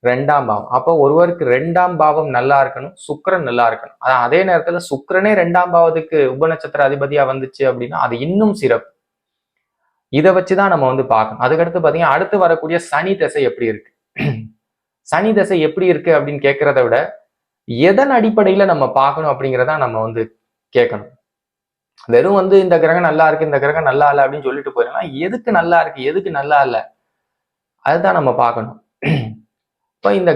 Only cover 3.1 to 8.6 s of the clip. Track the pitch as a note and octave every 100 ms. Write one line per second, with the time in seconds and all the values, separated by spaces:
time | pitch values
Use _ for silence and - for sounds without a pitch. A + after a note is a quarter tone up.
3.1 | D3+ - F#3 C#3+ A#2+ A#2+ A2 - - B2+
4.1 | B2+ A#2+ D#3 F#3+ E3+ - F3 F3 C#3 -
5.1 | F#3 G3+ G#3 E3+ F3 F3+ E3+ E3+ D#3+ D#3+
6.1 | D#3 C3+ C3 D#3+ D#3+ D3 - C#3 C#3 C#3
7.1 | C#3+ C3+ C3 C3 - C3+ B2 A#2+ C#3+ B2+
8.1 | A#2 C#3 G3 G#3+ F#3+